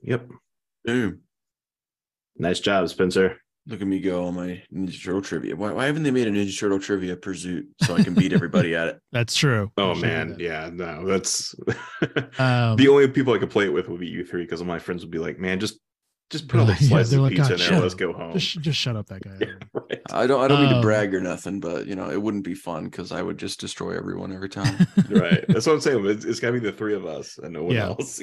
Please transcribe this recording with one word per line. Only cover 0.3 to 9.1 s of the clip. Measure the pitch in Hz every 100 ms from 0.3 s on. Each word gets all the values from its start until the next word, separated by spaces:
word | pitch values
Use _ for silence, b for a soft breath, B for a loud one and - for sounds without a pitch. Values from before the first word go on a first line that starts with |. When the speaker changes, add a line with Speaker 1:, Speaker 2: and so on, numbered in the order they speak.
| - _ _ _ _ 113
Speaker 2:
Boom. | 123 104 - _ _ _ _ _ _ _ _ _ _ _ -
Speaker 1:
Nice | 85 90
job, | - 98 85
Spencer. | - 92 92 92 - _ _ -
Speaker 2:
Look | 104
at | 98
me | 95
go | 92 90 90
on | 90
my | 90 90 -
Ninja | 87 95 80
Turtle | 92 95
trivia. | 98 80 52 80
Why, | 104
why | 85 135
haven't | 151
they | 151
made | 127 113
a |
Ninja | 101 98 95
Turtle | 104 98
trivia | 98 101 92 87
pursuit | - 90 90 87 - -
so | 151 85
I |
can | 180
beat | 90 95
everybody | - 85 - 87 82
at | 82
it? | -
Speaker 3:
<laughs> | _